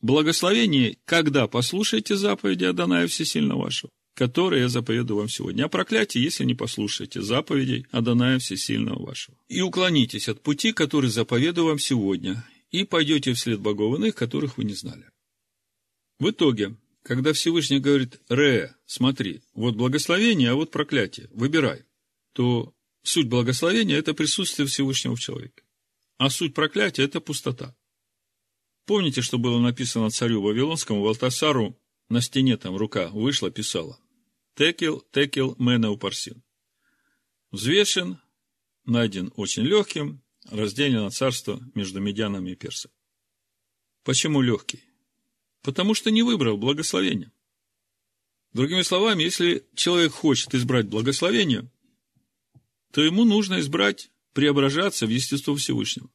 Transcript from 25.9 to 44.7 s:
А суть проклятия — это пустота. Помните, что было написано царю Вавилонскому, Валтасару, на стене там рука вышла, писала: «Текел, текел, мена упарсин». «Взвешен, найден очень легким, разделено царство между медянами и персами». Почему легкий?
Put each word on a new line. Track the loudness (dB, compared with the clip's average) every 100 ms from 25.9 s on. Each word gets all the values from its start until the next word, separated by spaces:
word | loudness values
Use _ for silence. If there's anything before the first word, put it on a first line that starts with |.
| _ _ _
А | -2
суть | 0 -4
проклятия — | -2 -2 0 -2 0
это | -2 -2
пустота. | -8 -8 -6 -8 -12 -18 _ _ _ _ _ _ _ _ _ _ -2
Помните, | 0 0 -2
что | -2 -2
было | 0 2
написано | 2 0 -4 -2 -2
царю | 0 0 0
Вавилонскому, | 0 0 -2 -2 -2 0
Валтасару, | 0 0 -2 0 2 2 0 -6 _ _ _
на | -2
стене | 0 2 2 2
там | -2 -4
рука | -4 -2 -4
вышла, | -2 -2 -2 -4
писала: | -6 -6 -6 -8 -14 _ _ _ _ _ 0
«Текел, | 0 2 -4 -4 _
текел, | -2 0 0 -4 0
мена | 2 2 0
упарсин». | -2 -6 -8 -12 -14 _ _ _ _ _ _ _ _ _ _ _
«Взвешен, | -6 0 2 2 0 -4 -10 _ _ _ _ _ _ -2
найден | 0 0 -2 -8 -6
очень | -6 -2
легким, | 2 2 0 -4 -8 -10 _ _ -12
разделено | -4 -4 0 0 2 -2
царство | -2 -2 -2 -6 -10 -8 -8
между | -6 -4
медянами | -6 -2 -4 -4 -8
и | -10
персами». | -12 -12 -14 _ _ _ _ _ _ _ _ _ _ _
Почему | -2 0 2 2
легкий? | 4 2 -2